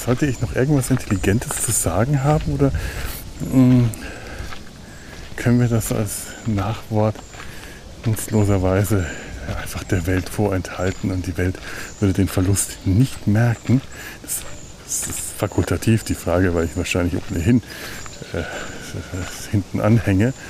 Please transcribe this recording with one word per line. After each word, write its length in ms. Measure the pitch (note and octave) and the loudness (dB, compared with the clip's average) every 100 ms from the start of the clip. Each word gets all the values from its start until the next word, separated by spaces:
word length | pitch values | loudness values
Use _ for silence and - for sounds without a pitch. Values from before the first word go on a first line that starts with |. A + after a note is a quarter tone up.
sollte 220 | - B2 D3 | -2 0 0
ich 160 | A2+ | 0
noch 140 | A2+ A2 | -2 0
irgendwas 340 | C3+ C#3+ - | 4 2 2
Intelligentes 720 | B2+ - F#2+ G2 A2+ - - | 0 0 0 2 2 0 -4
zu 100 | - | -2
sagen 520 | - F#2 F2 C3 C#3+ | 0 0 0 2 2
haben 300 | C#3 D3+ D#3 | 4 2 2
oder, 180 | C#3 C#3 - - - - - - - | 2 2 2 -4 -4 -6 -8 -10 -8
mm, 440 | - C3 B2+ B2 A#2 - - - - - - - - - - - - - - - | 2 6 8 8 6 0 -10 -12 -12 -10 -10 -10 -12 -18 -18 -18 -16 -14 -12 -2
können 240 | B2 A#2+ | 4 4
wir 80 | A#2+ | 4
das 240 | A#2 - | 2 0
als 360 | A#2 G#2 - - - A#2 | 0 -2 -4 -10 -8 -2
Nachwort 680 | G2+ G2 G#2+ - G#2+ G#2+ - - - - - - - - - A#2 | 0 0 -4 -2 2 2 0 -10 -14 -12 -12 -14 -16 -16 -4 -2
nutzloserweise 1000 | G#2+ - A2 G2+ G2 F#2 F#2 G#2 G#2 D#2+ - - - - | -2 0 2 4 4 4 4 4 2 0 -6 -12 -10 -6
einfach 300 | - - - | -6 -6 -8
der 220 | - G2 E2+ | -2 -2 2
Welt 220 | F#2 E2+ | 0 -2
vorenthalten 840 | - G2+ F#2 - - F#2 - G2 | 0 0 0 -2 -2 -2 -2 -2
und 160 | F#2 F2 | -2 -4
die 100 | E2 | -2
Welt 180 | F2+ - - - - - | -2 -2 -8 -10 -10 0
würde 140 | G2+ | 2
den 140 | F2+ F#2 | 4 2
Verlust 580 | - F#2 G2 - - G2 | 2 2 2 0 -4 2
nicht 420 | F#2+ C3+ - - | 4 4 2 2
merken? 540 | G#2 A#2+ A2 - C3 - - - - | 4 4 2 2 2 2 -14 -14 -14
Das, 180 | - - - - - - - | -8 -8 -8 -12 -14 -16 -8
das 220 | - - | -6 -4
ist 120 | - - - | -6 -8 -4
fakultativ, 680 | G#2 - F2 F2 - A2+ | -2 0 0 2 4 2
die 120 | - F#2 | 2 -4
Frage, 380 | - E2+ F#2 | 2 4 4
weil 120 | E2+ E2 | 4 0
ich 120 | F2+ | 0
wahrscheinlich 440 | E2+ F#2 F2 F2+ - | 0 0 2 0 -2
ohnehin, 320 | E2 E2 B2 - - - - - - - | 0 4 4 2 -14 -12 -12 -12 -14 -8
äh, 100 | - D2+ - - - - - - F#2 F2 - - | -6 -6 -8 -10 -12 -12 -12 -8 -8 -8 -10 -2
hinten 300 | G#2 - - | -2 -2 0
anhänge. 520 | G#2+ A2+ - F#2+ A#2+ - | 4 4 4 4 2 0